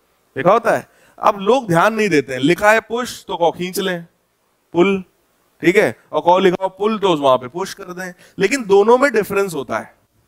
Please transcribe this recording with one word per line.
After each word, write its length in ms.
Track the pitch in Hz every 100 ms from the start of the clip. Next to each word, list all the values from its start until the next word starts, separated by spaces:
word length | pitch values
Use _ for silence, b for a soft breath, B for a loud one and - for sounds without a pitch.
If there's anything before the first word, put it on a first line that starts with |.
| _ _ _ -
लिखा 160 | 175
होता 240 | 226 226 143
है। 100 | - b b -
अब 200 | - 208
लोग 280 | 196 262 220
ध्यान 260 | 165 196
नहीं 140 | 220 214
देते 240 | 156 131
हैं, 80 | 127
लिखा 320 | 139 175 208
है 80 | 220
push 440 | 220 226 240 - -
तो 80 | 180
कहो 140 | 170
खींच 260 | 165 180 180
लें 280 | 185 175 170 _ _ _ _ _ _
pull, 280 | 170 190 190 185 _ _ _ _ _
ठीक 140 | 156 202
है, 200 | 160 107 _
और 80 | 156
कहो 180 | 156 180
लिखा 240 | 190 185
हो 60 | 190
pull 280 | - 208 220
तो 180 | 190 156
वहां 200 | 139 127
पे 100 | 123
push 260 | 175 190
कर 180 | - 180
दें, 200 | 175 185 - b -
लेकिन 260 | 190 277 208
दोनों 320 | 196 214 247
में 120 | 277
difference 420 | 220 190 202 196
होता 240 | 156 123 110
है, 160 | 110 _ _ _